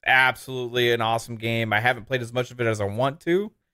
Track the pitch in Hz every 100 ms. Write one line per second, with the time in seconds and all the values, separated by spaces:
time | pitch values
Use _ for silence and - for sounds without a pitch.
0 | - 131 131 123 - 127 123 123 120 117
1 | 113 113 123 113 113 113 113 104 123 123
2 | 110 131 117 123 120 123 117 107 101 107
3 | 135 135 170 180 214 - _